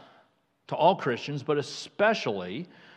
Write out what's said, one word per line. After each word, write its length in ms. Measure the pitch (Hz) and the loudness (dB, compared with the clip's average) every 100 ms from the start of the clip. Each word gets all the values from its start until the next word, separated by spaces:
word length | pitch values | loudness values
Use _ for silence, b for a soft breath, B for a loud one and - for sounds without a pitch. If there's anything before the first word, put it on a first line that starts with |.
| B B B _ _ _ - | B B B _ _ _ -8
to 80 | - | 4
all 180 | 165 | 4
Christians, 480 | 190 139 113 - 143 | 4 0 -2 -4 -4
but 160 | 123 147 | 0 0
especially 1080 | 131 - - - 208 220 131 98 90 113 180 B B | -2 -8 -10 0 2 2 -2 -4 -6 -8 -10 B B